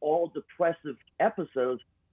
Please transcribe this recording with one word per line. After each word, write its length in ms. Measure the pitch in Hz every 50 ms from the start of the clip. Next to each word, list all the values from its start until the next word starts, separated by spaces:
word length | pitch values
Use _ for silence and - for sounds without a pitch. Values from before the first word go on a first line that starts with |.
all 320 | - 151 156 170 170 160 -
depressive 600 | 156 - - - - 175 170 165 - - 151 131 - _ _ _ -
episodes 600 | 160 165 165 - 165 - - 131 123 127 127 117 - _ _ _ _ _